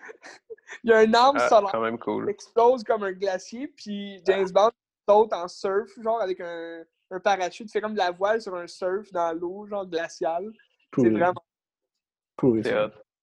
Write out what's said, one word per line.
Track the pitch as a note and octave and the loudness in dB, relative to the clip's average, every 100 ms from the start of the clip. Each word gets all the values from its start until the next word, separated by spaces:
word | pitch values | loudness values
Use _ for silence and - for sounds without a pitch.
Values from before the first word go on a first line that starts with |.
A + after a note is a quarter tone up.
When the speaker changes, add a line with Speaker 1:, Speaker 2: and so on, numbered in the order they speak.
| - - - - - - - - | -20 -20 -20 -20 -20 -20 -20 -6
Speaker 1:
il | A3+ | 2
y | |
a | A3 | 6
un | A3 | 6
arme | A#3 C4 C#4+ | 6 4 4
Speaker 2:
Ah, | B3 | 4
Speaker 1:
solaire | A3+ G3 | 4 4
Speaker 2:
quand | G3+ | -2
même | A2+ A#2 | -4 -4
cool. | - G#2+ A2+ | -4 -4 -4
Speaker 1:
qui | |
explose | G3+ - A#3 A#3+ C4 | -8 -4 2 4 4
comme | G#3+ A3 | 0 -4
un | G3 | -4
glacier, | F#3+ G3 F#3 - A#3 C#4+ | -6 -6 -6 -8 -14 -14
puis | - G#3 G3+ G3+ F#3+ F3 | -14 -12 -10 -10 -8 0
James | F#3+ F#3 F#3 | 0 2 2
Speaker 3:
Ah. | A3 | 2
Speaker 1:
Bond | - _ _ - | 0 _ _ 4
saute | G#3 A3 | 4 4
en | F#3 F3 | 0 -8
surf, | - G3+ G3+ A3 - | -6 -2 -2 -4 -8
genre, | A3 A#3 | -4 -2
avec | F#3+ F#3 | -2 -6
un, | F3 E3+ E3 E3 E3 _ - | -8 -10 -12 -14 -18 _ -14
un | F#3 | -4
parachute, | G#3 F#3 F3 - A3 | -2 0 -2 -8 -8
fait | G#3 | -6
comme | G#3+ | -4
de | G#3 | -2
la | F3+ | -2
voile | F3 G3 A3+ | 0 0 -2
sur | G#3 F3+ | -4 -10
un | E3+ | -12
surf | - F#3 G3 G#3+ | -8 -4 -4 -6
dans | F3+ E3+ E3 | -4 -4 -4
l'eau, | F3 G3 G#3 | -8 -10 -10
genre, | G3+ F#3+ | -10 -6
glaciale. | E3 E3 - E3 F3 G#3+ A3 _ _ _ | -6 -8 -6 -4 -4 -6 -14 _ _ _
Speaker 3:
Pourri. | - A2+ | 2 2
Speaker 1:
C'est | G#2+ | 4
vraiment | F3 - _ _ _ _ _ _ _ _ _ - | 0 -2 _ _ _ _ _ _ _ _ _ -2
Speaker 3:
Pourri, | C3+ A2 | 2 2
Speaker 2:
C'est | A2 | 0
Speaker 3:
ça. | G#2+ G#2+ | 0 -2
Speaker 2:
hot. | - _ _ | -6 _ _